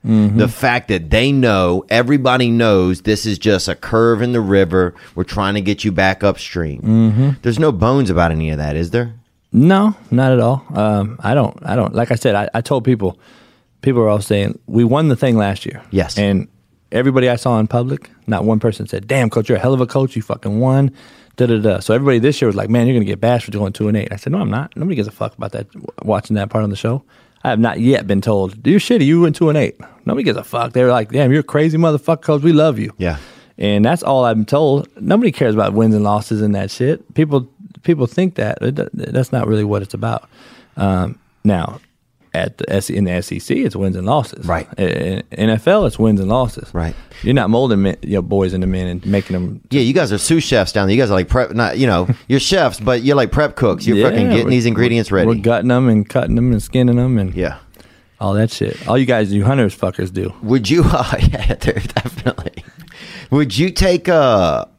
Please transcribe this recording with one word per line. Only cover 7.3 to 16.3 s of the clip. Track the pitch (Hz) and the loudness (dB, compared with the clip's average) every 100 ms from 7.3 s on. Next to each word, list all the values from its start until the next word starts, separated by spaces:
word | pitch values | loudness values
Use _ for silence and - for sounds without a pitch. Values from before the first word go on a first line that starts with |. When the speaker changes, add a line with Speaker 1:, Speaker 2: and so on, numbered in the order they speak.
| 135 | 0
Speaker 2:
There's | 120 113 | -2 0
no | 156 | 0
bones | 104 110 139 113 | 2 2 2 2
about | 85 85 | 2 0
any | 80 78 | 0 -4
of | 76 | -4
that, | 76 76 | -4 -4
is | 85 | -2
there? | 117 120 113 _ _ _ | -2 -4 -10 _ _ _
Speaker 1:
No, | 113 151 196 208 202 - | 2 4 4 2 0 -2
not | 123 131 | 0 2
at | 127 | 2
all. | 113 135 - | 2 0 -4
Um, | 135 107 104 104 120 | -2 0 0 -2 -4
I | 104 | -2
don't, | 135 117 - - | 0 0 -4 -4
I | 104 | -2
don't, | 104 | -2
like | - 120 | -2 -2
I | |
said, | 113 131 | 0 0
I, | 101 104 | 0 -2
I | 117 | -4
told | 113 139 | -2 -2
people, | 120 120 95 - _ - _ _ _ _ | 0 0 -2 -6 _ -20 _ _ _ _
people | - 123 | -2 2
are | 110 | 2
all | 104 | 0
saying, | 101 104 101 - - | 0 -2 -2 -6 -2
"We | 117 | 2
won | 117 135 160 | 2 2 2
the | 120 | 2
thing | 135 113 | 2 2
last | 101 95 - | 0 -2 -8
year." | - - | -14 -4
Speaker 2:
Yes. | 98 82 - | -2 -2 -2
Speaker 1:
And | 101 | 0